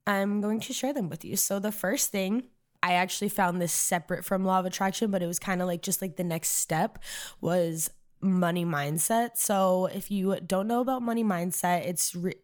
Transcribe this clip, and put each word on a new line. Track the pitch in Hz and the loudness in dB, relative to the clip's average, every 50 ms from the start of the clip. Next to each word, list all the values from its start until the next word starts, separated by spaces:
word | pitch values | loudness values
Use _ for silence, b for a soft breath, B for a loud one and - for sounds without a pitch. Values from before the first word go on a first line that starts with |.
| - | -2
I'm | 208 202 196 196 202 202 208 | 0 0 2 2 0 0 0
going | 202 208 214 226 | 0 0 0 -2
to | 220 - 254 | -2 -4 -6
share | - - 262 294 | -4 -2 -2 -2
them | 294 196 156 | -2 -2 -4
with | 160 - - | -4 -8 -8
you. | 85 - | -4 -2
So | 196 - - 202 202 | -2 0 0 0 -2
the | 196 214 208 | -2 -4 -4
first | - - 185 226 277 - - | -4 -2 -2 0 0 -2 -2
thing, | - 202 190 185 214 247 247 - _ _ _ _ _ _ - | 0 -2 -2 0 0 -2 -4 -6 _ _ _ _ _ _ 0
I | 180 180 | 2 2
actually | 180 185 185 - - 202 196 | 2 2 0 -2 -2 -2 -2
found | - - 190 175 175 185 | 0 2 2 2 2 2
this | 175 165 - | 0 0 0
separate | - - - 185 175 - - - 156 175 | 0 0 0 0 -2 -2 -2 -6 -4 -2
from | - 202 185 190 | -2 0 0 2
law | 185 185 185 | 2 2 2
of | 185 | 0
attraction, | 185 - - 196 190 185 - 226 214 | 0 -2 0 0 0 0 0 0 0
but | 196 185 175 | 0 0 0
it | |
was | 170 175 - | -2 -4 -4
kinda | - - 185 180 180 | -2 -2 -2 0 0
like, | 180 175 170 - | 0 -2 -2 -2
just, | 208 185 - | -2 -2 -2
like, | 196 190 - | -2 -4 -4
the | - 180 | -4 -2
next | 175 165 165 - - | -2 -2 -2 -2 -2
step | - - - - 160 156 190 220 - - B B B B B B B B | -2 0 0 0 2 2 0 0 -2 -6 B B B B B B B B
was | - 165 175 180 170 165 160 160 156 - - - - _ _ - | -2 2 2 4 2 2 0 -2 -4 -4 -6 -10 -20 _ _ -2
money | - 196 185 180 180 170 170 180 170 | 2 2 4 4 4 4 2 2 0
mindset. | 170 160 143 143 143 156 165 - - 226 226 240 240 - | 0 0 0 0 0 0 0 0 2 2 2 2 0 0
So | - - - 208 190 190 185 185 185 185 | -2 0 2 4 4 4 4 4 4 2
if | - - 196 - - | 0 -2 -4 -6 -4
you | 208 196 185 196 190 - - | -2 0 2 2 0 0 -2
don't | 165 190 190 196 220 | 0 0 0 0 2
know | 233 240 | 0 0
about | 254 262 262 254 240 | 2 0 0 0 0
money | 233 233 233 226 | 0 0 2 2
mindset, | 208 185 170 175 185 170 - - 175 180 175 - | 2 2 0 0 -2 -2 0 2 2 2 2 0
it's | 180 180 - - - - | -2 -2 -2 -2 -2 -2
re-, | 175 175 185 - - | -4 -4 -4 -4 -6